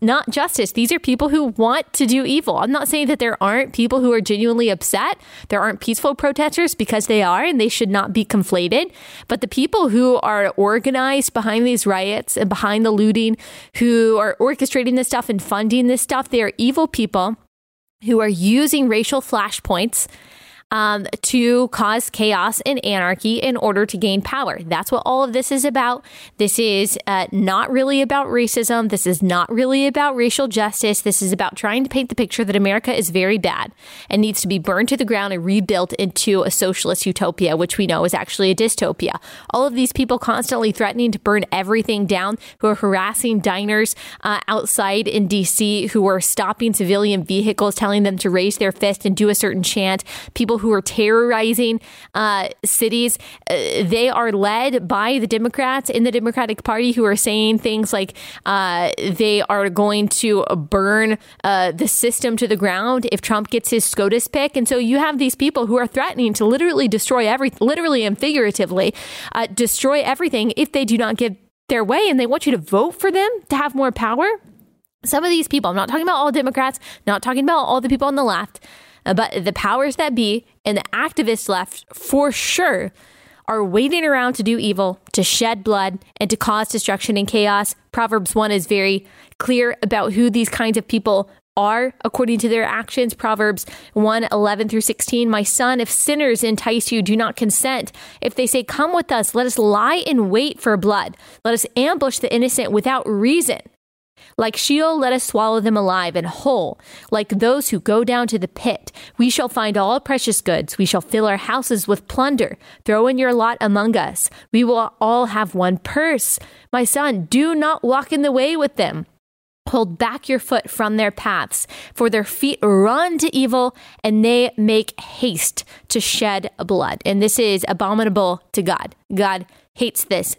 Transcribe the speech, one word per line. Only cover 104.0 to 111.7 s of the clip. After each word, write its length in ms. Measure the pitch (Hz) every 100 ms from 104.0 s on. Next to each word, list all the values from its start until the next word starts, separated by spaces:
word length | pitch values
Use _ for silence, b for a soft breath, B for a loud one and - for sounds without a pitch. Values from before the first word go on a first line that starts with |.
| _ _ b b
Like 200 | 220 -
Sheol, 420 | - 285 320 320
let 140 | 254
us 100 | 254
swallow 380 | - 226 220 226
them 160 | 214 214
alive 400 | 196 185 175 170
and 100 | 170
whole. 500 | - 277 247 165 - B B B
Like 200 | 220 208
those 400 | 196 226 277 -
who 100 | 190
go 240 | - 214
down 240 | 240 247 240
to 120 | 214
the 100 | 180
pit, 420 | - 247 202 - B B -
we 120 | 240
shall 180 | - 247
find 300 | - 214 208
all 240 | 196 262
precious 400 | - 262 - 202
goods. 360 | - 165 151 -
We 80 | 190
shall 140 | 185
fill 260 | - 220 214
our 120 | 196
houses 500 | - 247 247